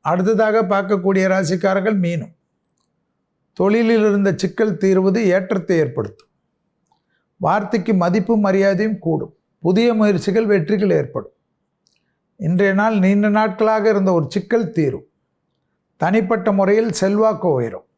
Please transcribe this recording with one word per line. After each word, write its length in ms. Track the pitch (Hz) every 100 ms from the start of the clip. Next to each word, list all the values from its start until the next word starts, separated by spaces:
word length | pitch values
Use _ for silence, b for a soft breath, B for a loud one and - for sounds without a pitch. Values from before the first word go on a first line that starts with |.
| 156
அடுத்ததாக 480 | 180 185 214 220 214 190
பார்க்கக்கூடிய 520 | 196 185 202 185 196 190
ராசிக்காரர்கள் 640 | 190 165 180 196 190 196 202
மீனம். 300 | 170 170 - _ _ _ _ _ _ _ _ _ _ _ _ -
தொழிலில் 460 | 190 220 226 226 214
இருந்த 200 | 202 196 175
சிக்கல் 360 | 170 - 220 160
தீர்வது 380 | 190 190 190 202 208 185
ஏற்றத்தை 380 | 190 190 165 170
ஏற்படுத்தும். 480 | 143 - 104 - _ _ _ _ _ _ _ _ _ _ _ _ 180
வார்த்தைக்கு 460 | 202 196 233 175 190
மதிப்பு 320 | 175 202 - 220
மரியாதையும் 560 | 202 190 196 190 220 202 165
கூடும். 280 | 156 - _ _ _
புதிய 260 | 165 185 233 220
முயற்சிகள் 480 | 208 185 202 202 220
வெற்றிகள் 420 | 202 151 208 196 160
ஏற்படும். 340 | 127 - - _ _ _ _ _ _ _ _ _ _ _ 160
இன்றைய 260 | 180 196 190
நாள் 160 | 220 214
நீண்ட 240 | 185 202 208 208
நாட்களாக 480 | 214 185 220 220 214
இருந்த 180 | 202 190 175
ஒரு 100 | 139
சிக்கல் 380 | 202 - 247 190 -
தீரும். 300 | 143 107 - _ _ _ _ _ _ _ _ _
தனிப்பட்ட 460 | 165 214 - 226 220 196
முறையில் 380 | 190 214 226 -
செல்வாக்கு 480 | 190 202 220 202 180 135
உயரும். 300 | 113 - _